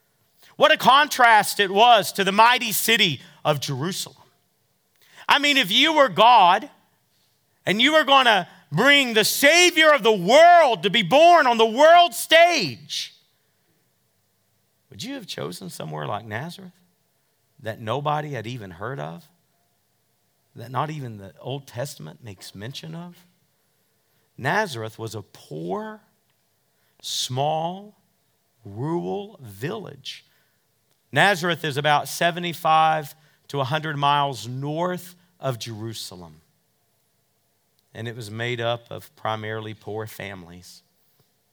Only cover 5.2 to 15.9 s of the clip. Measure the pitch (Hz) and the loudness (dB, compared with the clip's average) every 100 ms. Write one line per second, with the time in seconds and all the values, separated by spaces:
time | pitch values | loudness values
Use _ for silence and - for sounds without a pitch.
5.2 | - 269 285 269 208 220 302 311 269 160 | -2 0 2 0 0 0 2 2 2 4
6.2 | 220 240 180 196 285 _ _ _ _ _ | 6 6 6 2 -2 _ _ _ _ _
7.2 | _ _ _ _ - 196 262 311 277 277 | _ _ _ _ -6 0 2 2 2 2
8.2 | 240 202 165 - _ 147 254 285 254 220 | 4 2 -2 -10 _ 0 4 4 2 0
9.2 | 208 - 285 339 359 339 311 294 208 214 | 0 2 4 4 4 4 4 4 2 0
10.2 | 175 269 339 349 302 214 185 214 180 262 | 4 8 8 8 6 2 -2 -2 2 6
11.2 | 330 349 247 233 226 220 311 339 349 - | 6 6 4 2 0 4 6 8 4 0
12.2 | - 320 339 330 170 117 - - - _ | 2 4 4 2 -4 -8 -12 -12 -12 _
13.2 | _ _ _ _ _ _ _ _ _ _ | _ _ _ _ _ _ _ _ _ _
14.2 | _ _ _ _ _ _ _ 98 185 277 | _ _ _ _ _ _ _ -16 -14 -14
15.2 | 190 - 143 180 180 - 160 | -14 -12 -12 -12 -16 -14 -12